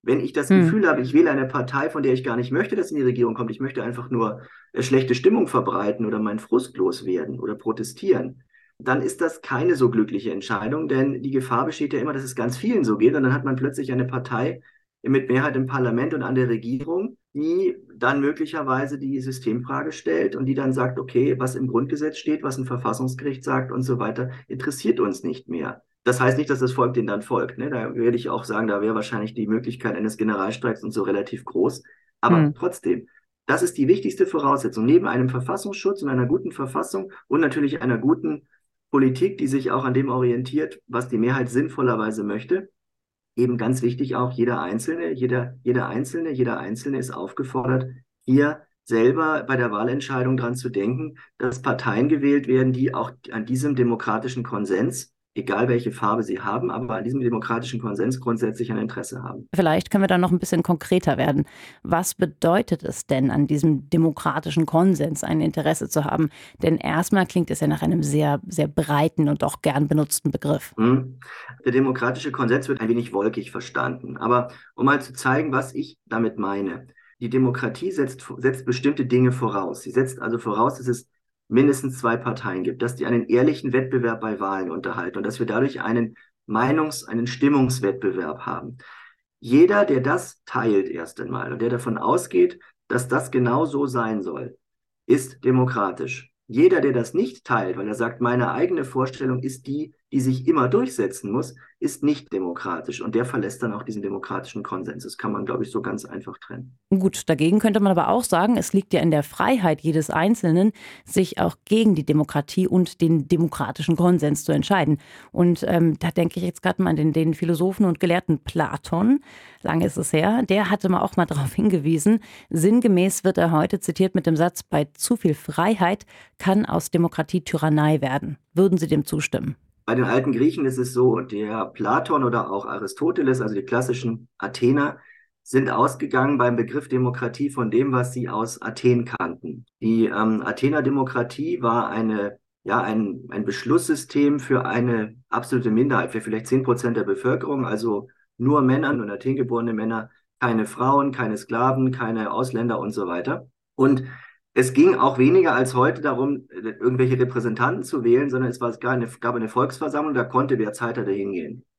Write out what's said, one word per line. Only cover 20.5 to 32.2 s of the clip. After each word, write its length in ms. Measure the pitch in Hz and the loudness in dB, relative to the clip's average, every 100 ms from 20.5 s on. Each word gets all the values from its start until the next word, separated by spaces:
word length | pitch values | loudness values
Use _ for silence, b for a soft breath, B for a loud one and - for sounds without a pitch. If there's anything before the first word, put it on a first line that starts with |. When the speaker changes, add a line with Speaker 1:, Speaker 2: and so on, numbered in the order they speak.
Speaker 1:
dann 180 | 139 135 | 0 0
sagt, 260 | 127 123 - | 0 -2 -2
okay, 380 | - 123 139 127 | -2 2 2 0
was 160 | 127 | -2
im 140 | - 131 | -2 -2
Grundgesetz 500 | - 139 147 151 156 | 0 0 -2 -4 -4
steht, 240 | - 151 | -4 -2
was 160 | 147 131 | -4 -6
ein 80 | 127 | -6
Verfassungsgericht 800 | 123 120 117 131 127 147 131 | -4 -4 -2 -4 -4 -6 -6
sagt 260 | 147 131 131 | -2 -2 -2
und 120 | - | -4
so 160 | 127 120 | -2 -2
weiter, 320 | 107 113 127 B B | -2 -4 -6 B B
interessiert 520 | - 147 139 220 - | -8 -6 -4 0 2
uns 220 | 104 92 | 0 -2
nicht 260 | 87 76 - | -6 -8 -8
mehr. 340 | 82 62 - _ _ | -6 -6 -10 _ _
Das 160 | 120 127 | -2 2
heißt 180 | 127 131 | 2 2
nicht, 100 | 147 | 0
dass 120 | 135 | 0
das 120 | 127 | 0
Volk 220 | 127 120 | 2 0
denen 140 | 123 107 | 0 -2
dann 140 | 104 | -4
folgt, 360 | - 113 - - | -2 -2 -2 -6
ne? 120 | 147 | -6
Da 240 | 123 110 | -4 -4
würde 220 | - 117 120 | 0 0 0
ich 140 | - | -4
auch 140 | 107 | -6
sagen, 240 | 117 107 113 | -4 -2 0
da 120 | 101 | 0
wäre 140 | 110 | 0
wahrscheinlich 400 | 110 107 113 107 | -2 -4 -6 -6
die 120 | - 104 | -6 -2
Möglichkeit 480 | 113 127 123 117 | -2 -2 -6 -6
eines 220 | 87 107 107 | -2 -4 -2
Generalstreiks 680 | 107 98 98 - 120 107 | -2 0 -4 -4 -4 -4
und 100 | 104 | -6
so 100 | 107 | -4
relativ 420 | 98 98 98 117 | -2 -2 -4 -8
groß. 380 | - - 110 - b b b _ | -6 0 0 -2 b b b _